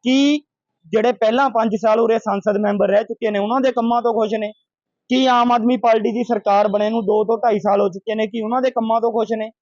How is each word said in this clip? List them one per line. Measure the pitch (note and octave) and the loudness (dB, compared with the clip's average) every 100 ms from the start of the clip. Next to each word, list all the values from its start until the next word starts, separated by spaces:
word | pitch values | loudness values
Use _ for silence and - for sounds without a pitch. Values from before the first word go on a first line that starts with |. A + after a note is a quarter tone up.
ਕੀ | B3 C4+ C#4+ D4 _ _ _ _ D#3+ | 2 2 2 0 _ _ _ _ -4
ਜਿਹੜੇ | G#3+ A#3 | 0 0
ਪਹਿਲਾਂ | - A3 A#3+ C#4 | 0 0 2 0
ਪੰਜ | A3+ A3+ G3+ | 0 -2 0
ਸਾਲ | A3 A3 | 0 2
ਉਰੇ | A3+ A3+ | 2 0
ਸੰਸਦ | G#3+ G3 A3 G3+ | -2 -2 -2 0
ਮੈਂਬਰ | G#3 G3+ G3 | -2 0 2
ਰਹਿ | G3+ | 0
ਚੁੱਕੇ | A3+ A3+ A3 | -2 -6 -4
ਨੇ, | G#3 | -2
ਉਹਨਾਂ | G3+ C4 | -2 0
ਦੇ | B3+ | 0
ਕੰਮਾਂ | B3 A3+ A#3+ | 0 0 0
ਤੋਂ | A#3 | 0
ਖੁਸ਼ | A3+ A3 | -2 -2
ਨੇ? | A3 G#3+ - _ _ _ _ _ | -4 -6 -12 _ _ _ _ _
ਕੀ | B3+ C4 | 0 2
ਆਮ | B3 A#3+ | 2 2
ਆਦਮੀ | A#3+ A3+ B3 | 2 0 0
ਪਾਰਟੀ | A#3 A3 A3 | 2 2 0
ਦੀ | A3+ | -4
ਸਰਕਾਰ | A#3+ A3 G#3 G3+ G#3 | -4 -2 2 2 2
ਬਣੇ | G3+ G#3+ | 0 0
ਨੂੰ | A3+ G3+ | -2 0
ਦੋ | G#3+ | 0
ਤੋਂ | G#3 A3+ | 0 0
ਢਾਈ | A#3 G#3+ | 0 0
ਸਾਲ | G3+ G3+ | 0 0
ਹੋ | G3+ | 0
ਚੁੱਕੇ | F#3 - A3 | -4 -8 -4
ਨੇ, | A3 | -4
ਕੀ | A3+ | -4
ਉਹਨਾਂ | G#3+ B3 | -4 -2
ਦੇ | B3+ | -2
ਕੰਮਾਂ | B3 A3 A3+ | -2 0 0
ਤੋਂ | A#3 | 0
ਖੁਸ਼ | A3+ G#3+ A3+ | -2 -2 -4
ਨੇ? | A3 _ | -6 _